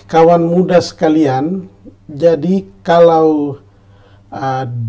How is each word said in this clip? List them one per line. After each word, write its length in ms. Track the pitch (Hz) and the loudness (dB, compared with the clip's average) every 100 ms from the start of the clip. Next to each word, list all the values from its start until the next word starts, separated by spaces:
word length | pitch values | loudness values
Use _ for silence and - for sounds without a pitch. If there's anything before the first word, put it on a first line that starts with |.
| - | -4
kawan 320 | 165 165 170 | 2 4 4
muda 400 | 170 175 175 175 | 2 0 0 0
sekalian, 880 | 165 - 165 156 147 135 151 190 180 _ - - - | 0 -4 -2 0 0 -2 -4 -6 -10 _ -20 -20 -18
jadi 560 | 143 165 160 160 190 190 - | -2 0 0 -2 -4 -6 -10
kalau, 800 | - 170 170 160 160 151 143 139 _ _ _ _ _ - _ | -2 4 4 4 2 0 -4 -8 _ _ _ _ _ -20 _
uh, 320 | 135 131 131 123 120 | -10 -6 -6 -6 -8